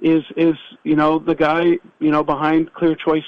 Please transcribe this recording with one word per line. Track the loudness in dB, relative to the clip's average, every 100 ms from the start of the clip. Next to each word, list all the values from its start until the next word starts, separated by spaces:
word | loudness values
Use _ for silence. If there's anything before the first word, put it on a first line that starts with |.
is, | 0 0 -2 0
is, | 0 0 -8 -10
you | -2
know, | 0 2 0
the | -2
guy, | 0 0 2 0 0 -6 _
you | 0
know, | 0
behind | -2 -2 0 0 -2
Clear | -2 -2
Choice, | 0 -2 -2